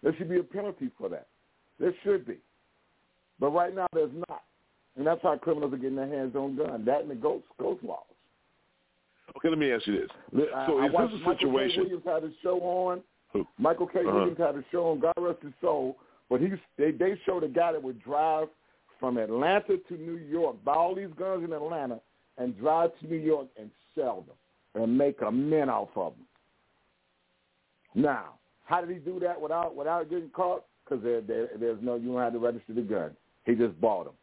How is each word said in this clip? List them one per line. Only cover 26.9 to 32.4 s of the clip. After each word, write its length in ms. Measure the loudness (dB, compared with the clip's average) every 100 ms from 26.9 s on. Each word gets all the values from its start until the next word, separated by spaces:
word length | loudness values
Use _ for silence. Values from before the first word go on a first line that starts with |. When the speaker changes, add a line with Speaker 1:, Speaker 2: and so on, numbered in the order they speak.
| _ _ _ _ _ _ _ _ _ _ 0
Speaker 1:
Now, 400 | 2 0 -6 -18 _ _ -2
how 160 | 0
did 80 | 0
he 100 | -6
do 160 | -6 -2
that 200 | -2 -2
without, 360 | -2 -2 -2 -2
without 340 | -2 -2 -2
getting 200 | -6 -6
caught? 340 | -2 0 0 -6 _ -6
'Cause 140 | -2
there, 200 | 0 0
there, 280 | 0 -4 -4 -2
there's 220 | -2 -2
no, 140 | -2 -4
you 160 | -2
don't 100 | -2
have 120 | 0
to 60 |
register 340 | 0